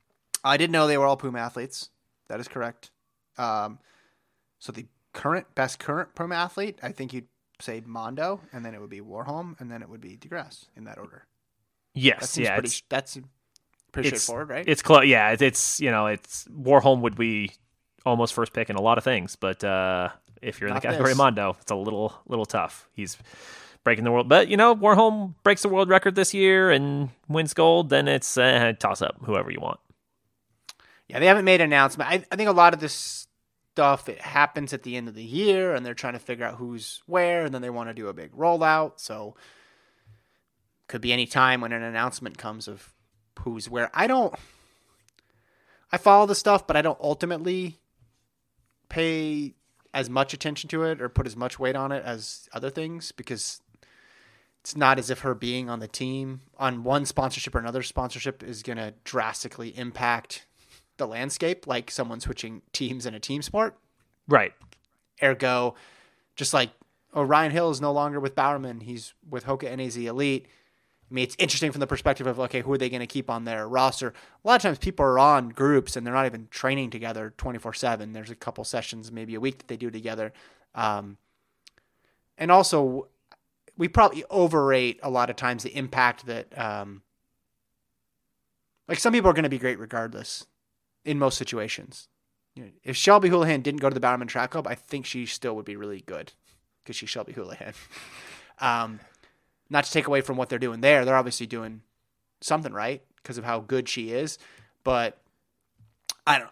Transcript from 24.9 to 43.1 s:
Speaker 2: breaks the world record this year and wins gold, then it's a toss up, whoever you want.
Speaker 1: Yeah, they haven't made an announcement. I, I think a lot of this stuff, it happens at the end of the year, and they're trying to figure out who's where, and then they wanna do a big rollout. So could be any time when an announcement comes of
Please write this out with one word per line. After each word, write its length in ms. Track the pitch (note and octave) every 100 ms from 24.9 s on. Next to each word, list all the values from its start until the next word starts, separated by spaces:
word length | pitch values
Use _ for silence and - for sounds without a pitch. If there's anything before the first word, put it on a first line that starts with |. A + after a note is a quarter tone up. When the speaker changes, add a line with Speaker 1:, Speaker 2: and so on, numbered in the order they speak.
| G3+ A3 G#3+ F#3+ -
Speaker 2:
breaks 180 | G3+ G3+
the 60 | G#3
world 200 | F#3+ F#3+
record 280 | F#3+ G3 F#3+
this 180 | F#3
year 380 | G3 F#3+ F#3+ F#3
and 380 | C#3 C#3+ C#3+ C#3 - -
wins 260 | D#3 D#3
gold, 360 | - E3 E3+ D#3
then 180 | C#3 C#3+
it's 280 | C#3 - -
a 360 | B2+ B2 A#2
toss 300 | G#2+ G2+ F#2+
up, 160 | - -
whoever 280 | B2 G2 -
you 80 | G1+
want. 180 | - - _ _ _ _ _ _ _ _ - - _ _ -
Speaker 1:
Yeah, 120 | B2
they 60 | F3
haven't 180 | G3+
made 160 | F#3 F#3
an 60 | D#3
announcement. 400 | C#3+ C3+ C#3 C3
I, 140 | F#3 -
I 20 |
think 140 | G3 G#3
a 40 |
lot 220 | F3 F3
of 60 | D#3+
this 480 | D3+ - - - - _ _ _ _
stuff, 340 | - C#3+ C#3 -
it 120 | G#2
happens 520 | - C#3+ D3 D3+ C#3+
at 100 | C3
the 140 | B2+ B2
end 100 | A#2
of 80 |
the 80 | A2
year, 520 | A#2 D3 G#3 F#3+ F#3 C#3
and 100 | B2
they're 80 |
trying 200 | A#2+ B2+
to 40 | A#2+
figure 260 | - A#2+
out 120 | A#2 A#2
who's 460 | B2 A#2 A2 - -
where, 380 | F3+ F3 F3
and 100 | D#3
then 80 | C3
they 80 | B2
wanna 240 | A#2+ A2+
do 140 | A2+ G#2
a 40 |
big 200 | F2 D2+
rollout. 640 | - E3 E3+ D#3+ D#3 D#3 -
So 400 | - A2 G#2 - - _ _ _ _ _ _ _ _ _ _ _ _ _ -
could 120 | A#2
be 120 | A#2+
any 140 | B2 A#2+
time 340 | C#3 C3 B2+
when 120 | A#2
an 100 | A#2
announcement 540 | A#2 A2+ B2 - B2 -
comes 300 | A2+ A2 A2
of 260 | G2+ - _ _